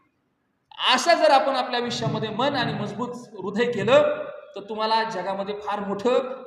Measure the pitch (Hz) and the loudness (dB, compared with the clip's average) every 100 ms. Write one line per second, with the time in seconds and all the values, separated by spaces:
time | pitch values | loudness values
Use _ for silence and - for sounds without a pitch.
0 | _ _ _ _ _ _ _ - 185 254 | _ _ _ _ _ _ _ -4 0 2
1 | 339 330 311 277 277 262 247 247 240 226 | 4 6 6 6 4 0 -2 -2 -4 -4
2 | 226 214 214 202 277 269 233 208 208 196 | -4 -2 -4 -2 0 0 -2 -2 -6 -6
3 | 240 - - 196 185 196 240 196 202 277 | -8 -8 -14 -10 -4 0 0 0 4 6
4 | 294 - - - - 202 202 214 220 220 | 6 0 -6 -12 -16 -14 -10 -4 0 2
5 | 220 185 185 196 196 208 - 208 196 196 | 0 -4 -4 -4 -6 -6 -6 -6 -4 -2
6 | 240 262 - - | 0 2 0 -8